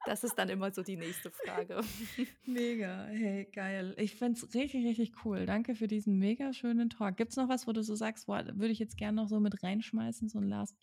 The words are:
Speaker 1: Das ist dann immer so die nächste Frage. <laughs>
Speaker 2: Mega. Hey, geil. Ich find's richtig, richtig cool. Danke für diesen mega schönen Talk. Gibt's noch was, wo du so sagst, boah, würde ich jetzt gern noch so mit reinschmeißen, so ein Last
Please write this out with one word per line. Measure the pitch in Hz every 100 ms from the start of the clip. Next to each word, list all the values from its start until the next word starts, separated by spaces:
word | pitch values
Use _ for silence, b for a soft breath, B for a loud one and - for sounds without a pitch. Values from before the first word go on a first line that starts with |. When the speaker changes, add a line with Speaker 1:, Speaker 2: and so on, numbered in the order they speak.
Speaker 1:
Das | - 208
ist | 240 -
dann | 190
immer | 190 190
so | 190
die | 185 185
nächste | 165 180 175
Frage. | - 453 - 175 208
<laughs> | 220 202 220 - 254 - -
Speaker 2:
Mega. | 240 240 233 190 185 208
Hey, | 214 214 196 196
geil. | 202 190 196 185 -
Ich | 208 -
find's | 240 233 -
richtig, | 233 277 262 240
richtig | 226 226 -
cool. | 220 190 185
Danke | 202 233
für | 220 220
diesen | 214 208 196
mega | 196 240 277
schönen | 254 240 233 233
Talk. | - 208 185
Gibt's | 226 -
noch | 254
was, | 254 240
wo |
du | 226
so | 220
sagst, | 214 220 220 -
boah, | 202 -
würde | 196 220
ich | 220
jetzt | 214 -
gern | 214 214
noch | 214
so | 214
mit | 208 196
reinschmeißen, | 185 208 - 220 226 233 220
so | 214
ein | 202
Last | 208 202 -